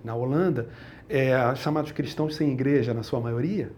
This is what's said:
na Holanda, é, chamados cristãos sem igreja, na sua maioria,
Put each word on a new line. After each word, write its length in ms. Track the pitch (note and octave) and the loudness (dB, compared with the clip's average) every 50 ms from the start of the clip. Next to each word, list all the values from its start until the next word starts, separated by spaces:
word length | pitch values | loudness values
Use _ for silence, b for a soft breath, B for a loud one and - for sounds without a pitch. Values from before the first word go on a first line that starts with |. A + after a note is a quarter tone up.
na 120 | - A2+ A2+ | -10 -6 -4
Holanda, 540 | A#2 B2 C3 C#3 D#3+ F#3 F#3 C#3 A#2+ A#2 B B B B B B B B | -2 -2 0 2 2 4 2 2 0 -2 B B B B B B B B
é, 480 | - D3 C3+ C3 C3 B2+ C3 B2 A#2+ C3+ | -2 0 2 4 4 4 4 4 2 2
chamados 360 | C3 - D3+ D3+ D#3 D3+ D3 | 0 0 0 0 0 0 -2
cristãos 420 | - - C#3+ - - - D#3 D3+ D3+ | -4 -4 -6 -4 -2 -2 -2 -2 0
sem 180 | - D#3 D3 | 0 0 0
igreja, 420 | C3 B2 C3+ C#3 C#3+ C#3 A2+ B2 A2+ | 0 2 2 4 4 4 2 2 -2
na 80 | A2+ | -4
sua 180 | G#2+ - - B2 | -4 -4 -4 -2
maioria, 500 | A2+ A#2 A#2 A#2 C3+ E3+ G#3 G3 A#2 F#2 - | -2 -2 -2 -2 -2 -2 -2 -2 -4 -6 -8